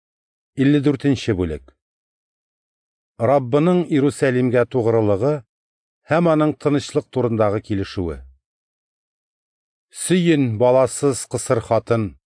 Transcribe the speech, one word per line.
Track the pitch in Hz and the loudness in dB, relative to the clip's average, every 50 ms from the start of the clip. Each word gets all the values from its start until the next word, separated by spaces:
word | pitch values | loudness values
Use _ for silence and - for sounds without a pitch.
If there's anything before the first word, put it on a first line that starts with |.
| _ _ _ _ _ _ _ _ _ _ _ - | _ _ _ _ _ _ _ _ _ _ _ 0
Илле | 131 139 147 147 135 | 2 2 4 4 2
дүртенче | 147 143 127 - 143 139 120 - - | 0 0 0 0 -2 -2 0 -2 -2
бүлек. | 110 87 92 82 76 73 - - _ _ _ _ _ _ _ _ _ _ _ _ _ _ _ _ _ _ _ _ _ _ _ _ _ _ _ _ _ | -2 -2 -2 -4 -6 -8 -12 -18 _ _ _ _ _ _ _ _ _ _ _ _ _ _ _ _ _ _ _ _ _ _ _ _ _ _ _ _ _
Раббының | - 117 113 135 143 131 120 120 147 151 175 180 180 170 - | -4 0 0 2 0 0 0 0 2 2 2 2 2 0 0
Иерусалимгә | - 143 131 143 127 - - 139 127 123 127 127 113 123 120 - | 0 0 0 0 0 0 0 0 0 0 0 0 2 0 0 0
тугрылыгы | - 131 113 113 113 113 110 104 101 95 107 139 151 147 117 _ _ _ _ _ _ _ _ _ _ _ _ - | 0 0 0 2 2 2 2 2 0 0 0 -2 -2 -4 -6 _ _ _ _ _ _ _ _ _ _ _ _ -2
һәм | 147 160 175 170 | 0 0 2 2
аның | 160 151 151 151 139 - | 2 2 2 0 -2 -2
тынычлык | - 151 143 143 127 - - 147 143 _ | -2 -2 -2 -2 -2 -4 -4 -6 -6 _
турындагы | - 131 123 123 113 110 110 104 101 110 - | -4 -2 -2 0 0 0 0 0 0 -2 -4
килешүе. | - 110 98 98 - - - 92 85 76 67 64 - - _ _ _ _ _ _ _ _ _ _ _ _ _ _ _ _ _ _ _ _ _ _ _ _ _ _ _ _ _ _ _ _ | -4 -6 -6 -6 -6 -6 -6 -6 -6 -6 -10 -14 -20 -20 _ _ _ _ _ _ _ _ _ _ _ _ _ _ _ _ _ _ _ _ _ _ _ _ _ _ _ _ _ _ _ _
Сөен, | - - - 170 190 170 170 165 147 139 127 110 104 | -12 -4 0 0 2 2 2 2 2 2 0 0 0
баласыз | 123 123 127 131 131 120 - - - 143 131 - - - | 2 4 4 4 4 2 0 -2 -2 -2 -2 -2 -6 -8
кысыр | - 120 - - 131 117 - | -8 -6 -4 -2 -2 -2 -2
хатын. | - 117 110 - - 117 113 110 95 - - _ | 0 -2 -2 0 0 -2 -2 -2 -4 -8 -12 _